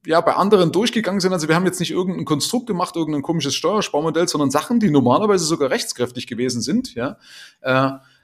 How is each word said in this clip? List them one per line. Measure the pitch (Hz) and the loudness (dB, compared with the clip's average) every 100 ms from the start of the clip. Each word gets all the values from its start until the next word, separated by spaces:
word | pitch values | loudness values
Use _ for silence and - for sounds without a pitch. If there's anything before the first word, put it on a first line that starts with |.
| - | 0
ja, | 160 | 2
bei | 151 - | 2 2
anderen | 190 208 170 | 4 4 4
durchgegangen | 170 233 226 190 196 | 2 0 0 -2 0
sind. | 185 | 0
Also | 185 151 | 0 2
wir | |
haben | 160 185 | 2 2
jetzt | 175 | -2
nicht | 165 | -4
irgendein | 180 185 165 | -2 -2 -4
Konstrukt | 143 147 - 247 240 | -2 -2 -2 -4 -2
gemacht, | 180 180 170 | -4 -4 -4
irgendein | 156 147 | -2 -2
komisches | 139 170 139 | -2 -2 -2
Steuersparmodell, | - 156 214 - 147 160 156 175 | -2 0 0 0 -2 0 0 0
sondern | 147 139 | 0 0
Sachen, | 143 - 240 | 0 0 0
die | 208 | 4
normalerweise | 143 120 139 208 190 | 4 4 4 4 2
sogar | 156 160 135 | 0 0 0
rechtskräftig | - - - 120 123 - | -2 -4 -4 -4 -6 -10
gewesen | 113 127 120 | -4 -2 -2
sind, | 113 220 254 | -2 -2 -2
ja. | - 131 208 - - - _ | -6 -8 -8 -18 -20 -20 _
Äh, | 131 131 135 135 _ _ | -2 0 0 -4 _ _